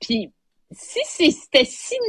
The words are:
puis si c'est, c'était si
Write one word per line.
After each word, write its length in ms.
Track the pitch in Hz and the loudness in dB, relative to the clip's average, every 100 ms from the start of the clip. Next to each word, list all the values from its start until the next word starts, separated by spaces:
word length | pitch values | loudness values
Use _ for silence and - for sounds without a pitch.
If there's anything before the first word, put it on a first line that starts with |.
puis 300 | - 226 180 _ _ _ _ | -4 -4 -4 _ _ _ _
si 260 | - - 466 | -20 -10 -8
c'est, 260 | 605 - 330 | -8 2 2
c'était 340 | - - 539 | 2 2 2
si 300 | - - - 508 | 2 -2 -8 -2